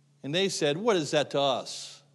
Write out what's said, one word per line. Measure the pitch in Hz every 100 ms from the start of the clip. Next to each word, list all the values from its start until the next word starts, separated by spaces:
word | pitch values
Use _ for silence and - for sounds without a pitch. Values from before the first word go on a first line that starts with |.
| _ _
And | 135 170
they | 196
said, | - 147 151
"What | 233 185
is | 147
that | 151 135
to | 143
us? | 139 117 82 - - - _